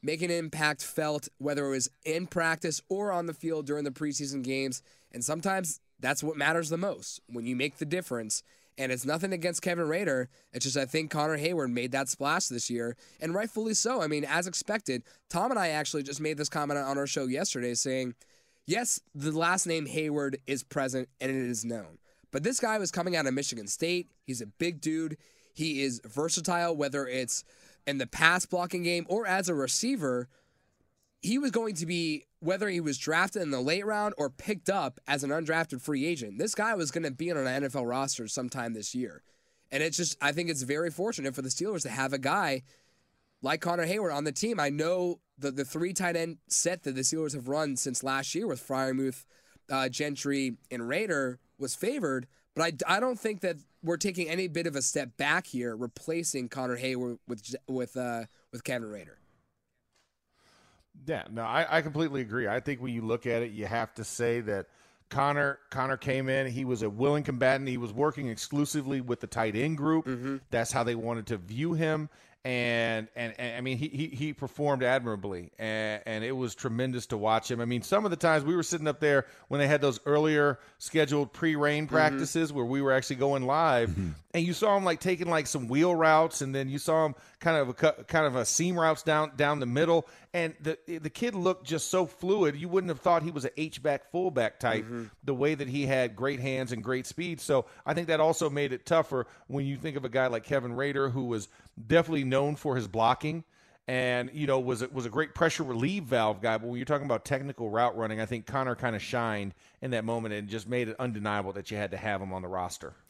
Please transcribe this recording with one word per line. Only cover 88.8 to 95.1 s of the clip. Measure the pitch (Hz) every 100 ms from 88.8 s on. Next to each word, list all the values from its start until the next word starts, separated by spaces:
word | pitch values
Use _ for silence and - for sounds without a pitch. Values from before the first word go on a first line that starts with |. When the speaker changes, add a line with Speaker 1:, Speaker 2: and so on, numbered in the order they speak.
| 160 156
Speaker 2:
down, | - 151 156 135
down | 147 147
the | 123
middle. | 123 165 165 160 - -
And | 175 165 160
the, | 147 160 - 165
the | 151
kid | - 240
looked | 202 180 185 131
just | 160 -
so | 185 180
fluid. | - 180 208 165 143
You | 170
wouldn't | 185 180
have | 143
thought | 185 170
he | 160
was | 147 127
an | -
H-back, | 156 - 147 139 -
fullback | 175 185 131 110 -
type, | 120 113
Speaker 1:
Mm-hmm. | 110 120 110